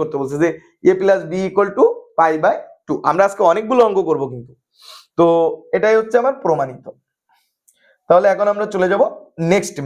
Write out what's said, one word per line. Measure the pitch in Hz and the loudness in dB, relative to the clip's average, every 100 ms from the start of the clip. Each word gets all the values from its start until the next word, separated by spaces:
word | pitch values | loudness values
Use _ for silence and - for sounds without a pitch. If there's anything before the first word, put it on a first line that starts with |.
করতে | 156 139 | -4 -4
বলছে | 135 147 | -6 -2
যে | 165 156 _ _ 180 | -2 -2 _ _ 0
A | 190 | 2
plus | 196 190 160 | 2 0 -2
B | 185 190 | -6 -2
equal | 190 202 240 | -2 -2 2
to | 466 - - - | 0 0 -6 -2
pi | 160 156 | 0 2
by | 185 302 - - - | 0 -2 -8 -18 -8
two। | 127 139 | -4 0
আমরা | 165 196 | 2 0
আজকে | 196 180 | 2 2
অনেকগুলো | 196 220 254 220 | 2 0 2 2
অঙ্ক | 196 160 | 2 -2
করব | 151 135 | -2 -4
কিন্তু। | 123 120 _ _ _ - - _ - | -10 -16 _ _ _ -20 -20 _ 0
তো | 170 165 160 - - 185 | 2 4 0 -4 -6 -2
এটাই | 214 220 | 2 2
হচ্ছে | 220 240 | 2 0
আমার | 262 180 | 0 -2
প্রমাণিত। | 175 151 135 123 - - _ _ _ _ _ _ _ _ _ _ - | -2 -2 -4 -10 -20 -20 _ _ _ _ _ _ _ _ _ _ 0
তাহলে | 175 196 | 2 2
এখন | 190 208 | 2 -2
আমরা | 202 214 | -2 -4
চলে | 190 180 | -2 0
যাব | 202 294 - - - 165 | 2 0 -2 -18 -6 0
নেক্সট | 196 - - | 0 -2 -6